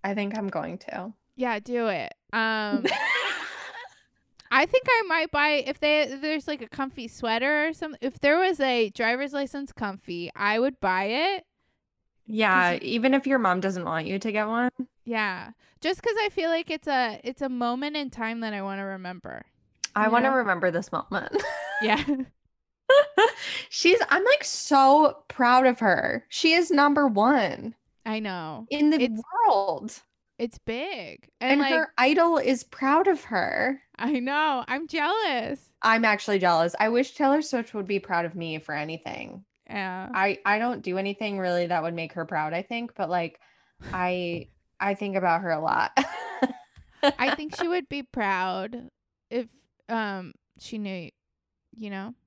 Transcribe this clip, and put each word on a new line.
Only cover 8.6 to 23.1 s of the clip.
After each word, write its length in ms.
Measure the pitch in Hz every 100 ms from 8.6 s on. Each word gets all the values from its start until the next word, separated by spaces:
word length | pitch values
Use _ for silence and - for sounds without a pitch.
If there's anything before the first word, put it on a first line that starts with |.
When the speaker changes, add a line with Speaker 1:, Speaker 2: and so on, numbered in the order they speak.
| 269 240 220
Speaker 2:
driver's 420 | - 226 247 277
license 380 | 277 277 285 277
comfy, 580 | - 214 190 - 170 170 -
I 240 | 202 220
would 200 | 262 262
buy 260 | 190 185 196
it. 400 | 247 349 381 _ _ _ _ _ _ _ _ -
Speaker 1:
Yeah, 460 | 214 214 185 175
Speaker 2:
'Cause 80 | 175
Speaker 1:
even 300 | - 226 262 269
if 100 | 269
your 140 | 269
mom 200 | 202 180
doesn't 220 | 190 180
want 220 | 170 160 160
you 120 | 196
to 120 | 226
get 160 | 208 214
one. 220 | 233 247 - 254 _ -
Speaker 2:
Yeah. 460 | 226 208 185 - - _ _
Just 200 | 311 370
'cause 100 | 466 427
I 100 | 415
feel 200 | 392 330
like 200 | 330 339
it's 180 | 311 311
a, 320 | 262 240 208
it's 180 | 240 262
a 80 | 269
moment 480 | 247 240 247 294 302
in 120 | 277
time 300 | 240 220 233
that 120 | 220
I 80 | 208
wanna 240 | 196 196 196
remember. 600 | 190 185 180 - 62 - _ _ _ - 208
Speaker 1:
I 100 | 214
Speaker 2:
You 60 |
Speaker 1:
wanna 180 | 233 262
Speaker 2:
know? 60 | 262
Speaker 1:
remember 320 | 220 175 180
this 200 | 170 202
moment. 500 | 165 - 196 - 403 -
<laughs> 340 | - - -
Speaker 2:
Yeah. 200 | 214 214 285
<laughs> 1600 | 269 262 _ _ _ _ _ - 554 587